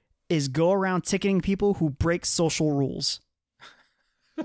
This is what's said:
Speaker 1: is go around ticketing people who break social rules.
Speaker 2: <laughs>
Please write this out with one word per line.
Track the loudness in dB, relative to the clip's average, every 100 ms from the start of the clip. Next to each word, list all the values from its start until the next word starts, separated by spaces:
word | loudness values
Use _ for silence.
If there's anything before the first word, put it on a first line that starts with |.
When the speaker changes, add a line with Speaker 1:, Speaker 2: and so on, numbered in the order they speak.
| _ _ -2
Speaker 1:
is | -2 0
go | 0 2
around | 2 0 -2
ticketing | -2 -2 0 0
people | 0 0 0
who | 0 0
break | 0 0 0
social | 0 0 0 0 0
rules. | 0 -2 -2 -6 -6 _ _ _ _ -20 -20 _ _ _ _ _
Speaker 2:
<laughs> | -14